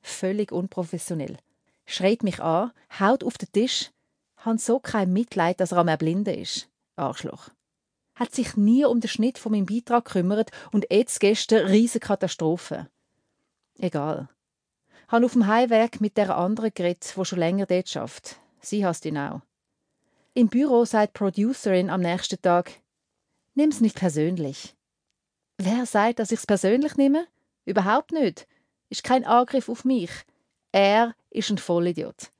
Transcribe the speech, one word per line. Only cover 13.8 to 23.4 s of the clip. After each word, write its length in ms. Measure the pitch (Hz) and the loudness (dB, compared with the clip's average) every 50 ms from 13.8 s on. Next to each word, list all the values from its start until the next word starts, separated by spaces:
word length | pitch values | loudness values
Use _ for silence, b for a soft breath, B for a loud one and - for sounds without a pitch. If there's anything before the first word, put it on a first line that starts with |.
| - 180 - 151 143 156 156 - - - _ _ _ _ _ _ _ _ _ _ b b b b b | -6 -4 -4 -4 -4 -4 -4 -6 -8 -12 _ _ _ _ _ _ _ _ _ _ b b b b b
Han 180 | b - 233 240 | b 2 2 2
auf 80 | 247 - | 4 4
dem 120 | 247 220 | 2 4
Heimweg 560 | 196 214 233 254 240 233 220 226 233 - - | 4 4 4 4 4 4 4 4 2 0 -4
mit 160 | 214 208 _ | -4 -2 _
der 200 | - 208 185 - | 0 0 0 0
anderen 360 | - 175 185 214 220 220 220 - | 0 0 -2 -2 -2 -4 -4 -4
geredet, 400 | - 180 175 180 _ - - - | -2 -2 -2 -2 _ -8 -12 -6
wo 80 | 190 185 | -6 -6
schon 160 | - - 180 | -4 -2 -2
länger 260 | 165 165 180 196 196 | 0 0 0 -2 0
dort 240 | - 180 180 185 - | 0 0 -2 -2 -4
schafft. 480 | - 147 120 120 - - _ - - _ _ _ _ _ | -8 -8 -8 -8 -12 -16 _ -20 -20 _ _ _ _ _
Sie 240 | _ - - 214 202 | _ -6 -4 -2 0
hasst 200 | 180 165 - - | -2 -2 -2 -6
ihn 120 | 156 151 | -8 -6
auch. 240 | 147 143 - - 139 _ _ _ _ _ _ _ _ _ _ _ _ _ _ _ _ _ _ _ | -6 -6 -8 -10 -12 _ _ _ _ _ _ _ _ _ _ _ _ _ _ _ _ _ _ _
Im 140 | 254 240 | 2 2
Büro 380 | 202 - 240 285 294 254 233 240 | 2 4 0 2 4 4 4 2
sagt 300 | 226 - 220 208 208 _ | 2 2 2 0 0 _
die 40 | - | -4
Producerin 680 | 208 196 175 - 202 233 269 - - 214 190 180 180 190 | -4 -2 0 0 -2 -2 -2 -2 -2 2 2 2 2 0
am 120 | 165 190 | -2 -2
nächsten 400 | 180 170 175 185 - - 190 175 | 0 -2 -2 -4 -4 -8 -10 -2
Tag: 300 | - 185 175 175 175 - - _ _ _ _ _ _ _ _ _ _ _ _ _ | 2 2 2 2 2 -2 -12 _ _ _ _ _ _ _ _ _ _ _ _ _